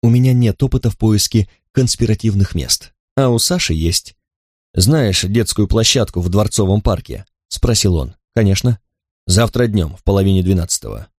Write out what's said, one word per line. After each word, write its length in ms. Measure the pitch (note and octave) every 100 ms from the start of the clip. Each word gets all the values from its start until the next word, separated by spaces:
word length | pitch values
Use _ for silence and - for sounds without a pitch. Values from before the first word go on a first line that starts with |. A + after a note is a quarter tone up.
У 80 | A2+
меня 240 | B2 B2+
нет 280 | B2 A#2+ G2
опыта 260 | C3+ C3 A#2+
в 80 | -
поиске 500 | A2 G#2+ - A2+ G2+ _ _
конспиративных 840 | - B2 - A#2 G#2+ A2+ G2 F#2+ E2+
мест, 380 | B1 - - _ _ -
а 140 | C3
у 100 | A#2
Саши 340 | - F3+ -
есть. 420 | E2+ E2 E2+ - _ _ _ _ _ _
"Знаешь 500 | - F#2+ D#3 A#2 F2+
детскую 440 | F#2 A2 - - G2+
площадку 540 | A2+ A2+ C3 G#2+ -
в 80 | F2
Дворцовом 520 | F#2+ G#2 - F#2+ G2+
парке?" 440 | - F#2 - A#1 - _ _
спросил 480 | - B2 A#2 G2+ F2
он. 200 | B1+ - _
"Конечно. 460 | - G#2 G2 B2 A#2 _ _ _ _ -
Завтра 400 | F#2 A2+ - A#2+
днём 280 | G#2 D#2 F#2
в 80 |
половине 400 | - G2 G2 F#2+
двенадцатого". 640 | F#2 F#2 - - A1 G1+ -